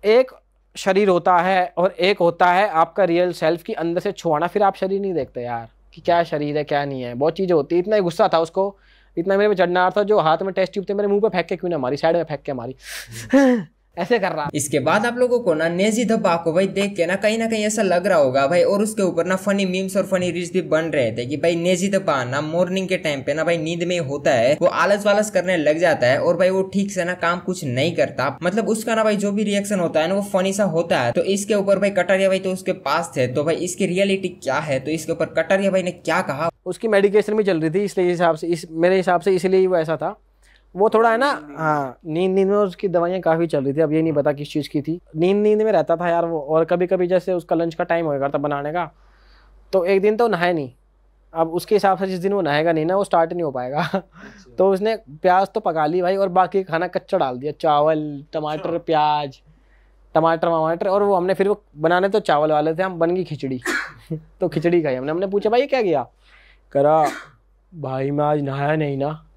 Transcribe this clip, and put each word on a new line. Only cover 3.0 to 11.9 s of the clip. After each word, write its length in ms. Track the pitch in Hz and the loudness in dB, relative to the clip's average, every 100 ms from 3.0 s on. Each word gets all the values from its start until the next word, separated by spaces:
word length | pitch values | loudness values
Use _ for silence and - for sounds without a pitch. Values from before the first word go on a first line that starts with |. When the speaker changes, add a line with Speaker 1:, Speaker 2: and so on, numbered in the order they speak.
Speaker 1:
रियल 280 | 185 170 180 | 2 2 0
सेल्फ 300 | 170 160 170 | 0 -2 -2
की 100 | - | -6
अंदर 280 | - 165 170 | -6 -4 -2
से 120 | 202 | -4
छुआना, 340 | 196 170 151 175 | -4 -2 0 0
फिर 160 | 208 | 2
आप 140 | 196 190 | 0 0
शरीर 240 | 190 196 | -4 -4
नहीं 140 | 196 | -4
देखते 280 | 165 127 - | -4 -6 -8
यार 260 | 120 120 117 _ _ | -8 -8 -10 _ _
कि 60 | - | -10
क्या 220 | 165 170 | 0 0
शरीर 340 | 165 156 147 147 | 2 -2 -2 -4
है 80 | |
क्या 200 | 147 143 | -2 -2
नहीं 180 | 143 135 | -2 -6
है, 120 | 123 | -8
बहुत 220 | 120 151 170 | -2 -2 0
चीज़ें 180 | 190 | 0
होती 200 | 170 139 | 0 2
है। 40 | 175 | -2
इतना 180 | 180 214 | 2 0
ही 60 | |
गुस्सा 280 | 180 160 202 | 0 0 2
था 40 | 165 | 2
उसको, 380 | 165 - 196 - _ _ _ - | 0 -2 -4 -6 _ _ _ -6
इतना 180 | 180 196 | 0 2
मेरे 120 | 214 | 2
पे 60 | |
चढ़ना 260 | 185 175 180 | 2 2 2
आ 80 | 180 | 2
रहा 120 | 196 | 0
था, 20 | |
जो 160 | 202 214 | 2 2
हाथ 200 | 156 160 | 4 2
में 100 | 196 | 0
टेस्ट 200 | 190 185 | -2 -2
ट्यूब 140 | - 180 | -4 -6
थे 60 | |
मेरे 140 | 202 202 | -2 0
मुंह 120 | 202 | 2
पे 80 | 220 | 2
फेंक 180 | 180 165 | 0 -2
के 100 | 185 | -4
क्यों 140 | 180 | -4
ना 80 | 165 | -4
मारी, 180 | 127 | -4